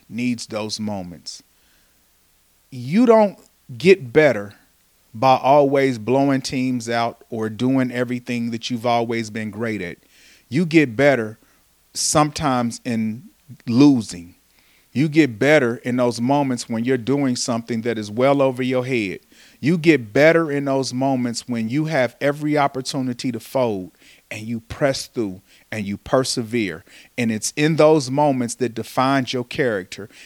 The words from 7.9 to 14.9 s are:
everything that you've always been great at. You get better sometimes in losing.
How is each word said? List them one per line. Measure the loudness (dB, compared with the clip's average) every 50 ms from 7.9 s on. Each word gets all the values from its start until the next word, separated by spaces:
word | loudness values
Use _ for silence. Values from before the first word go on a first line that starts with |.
everything | -2 -2 -4 -2 -4 -6 -6 -6 -6 -4 -4 -4
that | -6 -6 -6 -6
you've | -6 -4 0
always | 0 0 0 0 0 -2 -4 -4 -6
been | -8 -8 -8 -8
great | -8 -6 -6 -6 -4 -6
at. | -6 -8 -10 -14 _ _ _ _ _ -20 -20 _ _ -4
You | -2 -2 0
get | 2 4 4 4 4 2
better | 2 4 4 4 2 0 -4 -10 -14 _ _ _ _ _ _ _ _ _ _ -10
sometimes | -6 -4 0 2 2 2 0 -2 -4 -2 -2 0 0 0 -2 -4 -6 -6
in | -6 -4 -2 -2 -4 -6 -8 -12 -18 -20 _ _ -20 -20 -14 _
losing. | 0 4 6 6 6 6 4 0 -4 -10 -14 -16 -18 -20 _ _ _ _ _ _ _ _ _ _ _